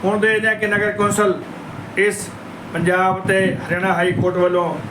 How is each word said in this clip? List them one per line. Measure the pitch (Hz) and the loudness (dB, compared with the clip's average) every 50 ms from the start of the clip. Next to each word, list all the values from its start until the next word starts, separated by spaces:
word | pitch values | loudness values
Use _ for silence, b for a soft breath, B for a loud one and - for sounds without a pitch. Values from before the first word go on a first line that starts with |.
| - | 0
ਹੁਣ | 185 208 214 | 0 2 2
ਦੇਖਦੇ | 202 214 220 214 214 220 | 2 4 2 2 2 0
ਹਾਂ | 220 | 0
ਕਿ | - 214 208 | 0 0 0
ਨਗਰ | 202 202 208 208 | 0 0 0 0
ਕੌਂਸਲ | 202 - 208 208 202 - 208 196 180 - - - - - - - - - - - - 180 | 0 0 0 0 2 2 2 2 2 0 -4 -12 -12 -14 -12 -12 -12 -12 -12 -8 -2 0
ਇਸ | 196 208 190 - - - - - - - - - - - - | 2 2 0 -2 -8 -10 -12 -14 -14 -16 -16 -14 -14 -8 -4
ਪੰਜਾਬ | 170 170 175 180 185 185 185 185 185 185 208 | 0 0 2 2 4 2 2 2 0 0 0
ਤੇ | 196 190 190 185 170 - - - | 2 2 2 2 0 -2 -4 -2
ਹਰਿਆਣਾ | 170 180 185 190 185 | -2 0 0 0 0
ਹਾਈ | - - 180 | 2 2 0
ਕੋਰਟ | - - 180 180 175 | 0 2 0 0 2
ਵੱਲੋਂ | 180 180 180 180 180 175 165 147 - - - | 2 2 4 4 2 0 0 -2 -6 -8 -10